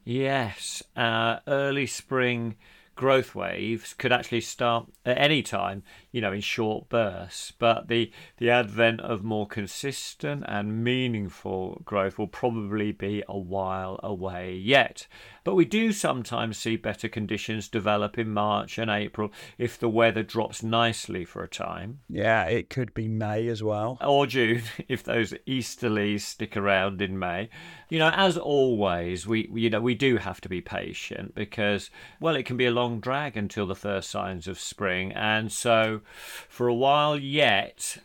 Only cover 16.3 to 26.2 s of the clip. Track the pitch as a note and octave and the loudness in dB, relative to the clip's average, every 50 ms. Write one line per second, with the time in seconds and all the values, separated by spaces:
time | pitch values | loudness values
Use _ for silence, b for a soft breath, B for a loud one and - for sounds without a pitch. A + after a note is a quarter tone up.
16.3 | A#2+ A#2 A#2 A2 G#2 - - A2+ A2+ A2 - G#2+ G2+ - - G#2+ - A#2 G#2+ G2 | -2 -2 -2 -2 -4 -4 -2 -2 -2 -2 -2 -4 -4 -4 -6 -6 -4 -4 -4 -2
17.3 | A2 G2+ - - A2 G#2+ G2 - - A2 F#2 G#2+ G#2 G#2 G#2 G2+ - A#2 A2+ A2 | -4 -4 -4 -4 -4 -6 -4 -4 -4 -2 2 2 2 2 2 0 -2 -4 -4 -2
18.3 | G#2 G#2 G#2 G#2+ G#2 G#2 - - - A2+ A2+ A2 G#2 G#2 G#2 - - A2 G#2 G2+ | 0 0 2 2 2 0 -2 -4 -6 -4 -2 0 0 -2 -2 -4 -4 -4 -4 -4
19.3 | B B B B B B B2 A#2 - - A#2+ A#2 G#2+ A#2 A#2 A2+ F#2 A2 G2+ - | B B B B B B -4 -4 -2 -2 0 2 4 6 6 6 4 2 -2 -2
20.3 | - A2+ G#2+ - - - A2+ A2 A#2 A#2 A#2 A#2 A2 - - - F#2+ F#2 E2+ - | -2 -2 -2 -2 -4 -6 -4 0 2 4 4 2 0 -2 -6 -8 -6 -8 -8 -8
21.3 | - F#2 F#2 - - - F2+ F2 E2+ E2+ F2+ G#2+ C3+ C#3+ - - - F#2+ G2+ A2+ | -10 -10 -10 -8 -8 -8 -6 -6 -8 -8 -10 -12 -12 -14 -12 -8 -4 0 2 4
22.3 | A2+ A2 F2+ E2 A#2+ A2+ - - - C3 B2 G#2+ - A#2+ A2 A2 A2 A2 A2 G#2+ | 4 4 2 2 0 -2 -2 -4 -6 -6 -6 -4 -4 -4 -4 -2 -2 -2 -2 -2
23.3 | G#2+ A2 A#2 A#2 A#2 G#2+ A2 G#2+ G#2+ G#2 G#2+ A#2+ C3 - - C#3+ C#3 C#3 C#3+ A#2 | -2 -2 0 -2 -2 -2 0 0 0 0 -2 -4 -4 -2 2 4 4 4 4 4
24.3 | A#2+ C3 A#2 - A#2 A#2+ A2+ A2 - - - - C3 - - A#2+ A#2+ A#2 A2 - | 4 4 4 4 4 2 0 -6 -10 -10 -6 -6 -6 -4 -2 0 0 0 0 0
25.3 | - - - - C3+ B2+ A2+ - - - B2 A#2 G#2+ G#2 G2+ G#2 G#2 G2+ | -4 -10 -6 -4 -2 -2 -4 -4 -6 -2 -2 0 2 2 0 0 0 -2